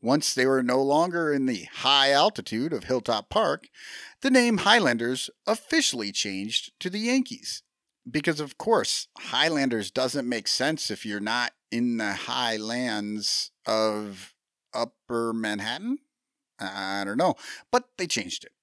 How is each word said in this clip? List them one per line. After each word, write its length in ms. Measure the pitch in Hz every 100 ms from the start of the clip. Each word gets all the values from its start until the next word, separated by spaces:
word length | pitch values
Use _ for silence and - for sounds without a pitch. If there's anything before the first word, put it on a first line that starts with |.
Once 320 | 113 143 -
they 120 | - 127
were 180 | 135
no 180 | 123 127
longer 520 | 135 147 175 175 160
in 140 | 143 131
the 200 | 110 80
high 400 | - 135 139 139
altitude 600 | 139 175 - - 110 143
of 140 | 143 -
Hilltop 440 | 127 110 110 -
Park, 380 | 202 220 147 - - - - - -
the 80 | 269
name 300 | 254 240 214
Highlanders 720 | 165 226 170 117 117 131 - _ -
officially 680 | 220 - 320 - 127 104
changed 600 | 95 104 95 101 113 - _
to 100 | 185
the 100 | 196
Yankees, 640 | 226 254 254 - - - _ _ _ _ -
because, 300 | 123 147 151
of 180 | 147 -
course, 500 | 214 220 110 - - -
Highlanders 760 | - 123 151 151 135 117 98
doesn't 380 | - 127 139 120
make 180 | 117 104
sense 440 | - 135 160 -
if 140 | 107 110
you're 140 | 104
not 340 | 104 117 120 _ _
in 260 | 113 120 117
the 160 | 107
highlands 1400 | 98 - 123 123 110 107 120 123 107 104 107 104 - - _ -
of 680 | 110 110 107 104 95 - _ _ _ _
Upper 600 | 120 120 _ _ 120 117
Manhattan. 680 | 113 110 107 104 127 220 285 _ _ _ _ _ _
I 440 | 98 98 95 98
don't 140 | 98 110
know, 180 | 185 - - - -
but 180 | 247 247 -
they 100 | 185
changed 360 | - 90 -
it. 80 | - _